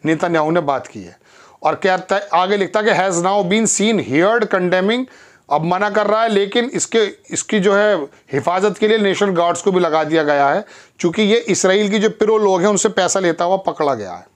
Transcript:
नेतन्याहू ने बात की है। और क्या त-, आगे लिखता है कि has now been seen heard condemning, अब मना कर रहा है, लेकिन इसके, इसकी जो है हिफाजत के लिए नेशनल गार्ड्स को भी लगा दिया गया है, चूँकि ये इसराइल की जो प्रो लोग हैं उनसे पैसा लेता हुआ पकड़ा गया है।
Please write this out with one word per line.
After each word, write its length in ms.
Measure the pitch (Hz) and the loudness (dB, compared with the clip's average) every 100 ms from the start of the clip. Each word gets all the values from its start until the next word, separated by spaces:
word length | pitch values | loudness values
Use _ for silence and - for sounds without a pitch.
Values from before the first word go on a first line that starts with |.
नेतन्याहू 460 | 156 160 175 165 156 | -2 -2 0 0 0
ने 100 | 170 | 0
बात 260 | 143 131 - | -2 -4 -6
की 160 | 113 | -18
है। 160 | 87 - _ - - _ | -18 -20 _ -20 -20 _
और 120 | 156 | -4
क्या 220 | 156 190 185 | -2 -2 -2
त-, 320 | 180 196 202 | -2 -4 0
आगे 220 | 165 185 208 | -2 0 0
लिखता 240 | 185 214 | 0 0
है 60 | 214 | 0
कि 60 | |
has 300 | 175 190 170 | 0 0 0
now 200 | 175 202 180 | 0 0 0
been 280 | 214 220 - | 0 0 0
seen 280 | 208 226 104 | 0 0 0
heard 380 | 139 190 233 - | 2 2 2 0
condemning, 500 | 190 180 185 190 240 254 - - _ - | -2 0 0 0 -2 -4 -12 -20 _ -4
अब 140 | 147 | -2
मना 260 | 160 180 208 | 0 0 0
कर 160 | 202 202 | 0 0
रहा 160 | 214 | 0
है, 60 | 226 | 2
लेकिन 360 | 202 196 240 | 0 0 -2
इसके, 340 | 240 214 - 226 208 - _ | -2 -4 -2 0 0 -4 _
इसकी 300 | 170 - 214 | -10 -2 0
जो 140 | 190 | 2
है 220 | 196 214 190 143 - _ | 2 2 0 -4 -14 _
हिफाजत 460 | 139 156 180 208 180 | -4 -2 0 -2 0
के 100 | 214 | 0
लिए 100 | 220 | 2
नेशनल 320 | 202 175 202 | 0 0 0
गार्ड्स 320 | 175 170 170 | 0 0 0
को 100 | 202 | 0
भी 80 | 180 | 0
लगा 240 | 170 156 | 0 0
दिया 180 | 151 160 | 0 0
गया 260 | 147 143 139 | 2 2 2
है, 160 | 165 214 - - _ | 0 -4 -20 -20 _
चूँकि 220 | 175 170 | -2 0
ये 140 | 208 226 | 2 2
इसराइल 520 | 226 175 185 190 208 | 0 0 2 2 2
की 100 | 208 | 0
जो 100 | 214 | 0
प्रो 300 | - 214 220 | 0 0 2
लोग 220 | 208 185 | 2 2
हैं 80 | 196 | 2
उनसे 200 | 196 220 | 2 0
पैसा 320 | 190 175 196 | 0 0 2
लेता 240 | 180 160 | 0 0
हुआ 120 | 175 190 | 0 0
पकड़ा 380 | 190 151 151 | -2 -2 -2
गया 180 | 123 98 | -2 -6
है। 140 | 87 - | -12 -18